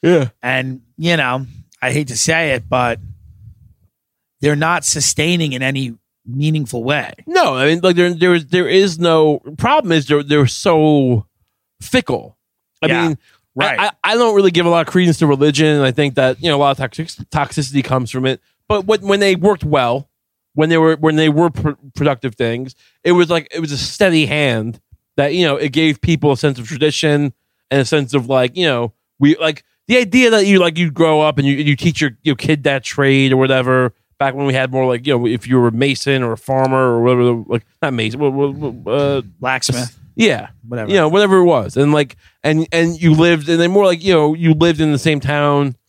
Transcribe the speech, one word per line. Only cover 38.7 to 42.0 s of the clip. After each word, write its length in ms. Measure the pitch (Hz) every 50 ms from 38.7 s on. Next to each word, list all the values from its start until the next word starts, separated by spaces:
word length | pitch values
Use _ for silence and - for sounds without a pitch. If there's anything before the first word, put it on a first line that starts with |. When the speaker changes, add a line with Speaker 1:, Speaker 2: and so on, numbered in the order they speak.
| 113 - - 98
Speaker 1:
uh, 300 | 117 143 143 139 139 135 120 98 - _
Speaker 2:
Blacksmith. 580 | 123 127 131 127 - - 123 123 123 117 - - - - _
Speaker 1:
yeah. 340 | - 226 208 139 113 - - - _ - 113
Speaker 2:
Whatever. 220 | 120 120 110 104
Speaker 1:
You 60 | 196 190
know, 120 | 160 151
whatever 280 | 165 196 208 196 190 190
it 40 | 180
was. 320 | 175 165 127 - 143 139
And, 160 | 127 143 147
like, 240 | 151 151